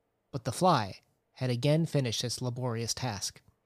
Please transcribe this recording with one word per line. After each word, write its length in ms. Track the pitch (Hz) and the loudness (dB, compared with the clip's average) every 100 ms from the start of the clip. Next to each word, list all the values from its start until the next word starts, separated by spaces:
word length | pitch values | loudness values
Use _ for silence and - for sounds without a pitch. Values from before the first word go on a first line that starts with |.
| _ _ _ | _ _ _
but 120 | 143 | -10
the 80 | - | -8
fly 500 | - 180 143 98 - _ _ _ | 2 4 4 2 -8 _ _ _
had 160 | - 127 | -4 -2
again 340 | 120 143 156 165 | 2 4 4 4
finished 380 | 143 127 - | 0 0 -2
its 180 | 123 - | -4 -4
laborious 520 | 127 120 127 113 117 | -4 -4 -4 -4 -4
task. 480 | - 127 98 - - _ _ | -4 -4 -4 -6 -10 _ _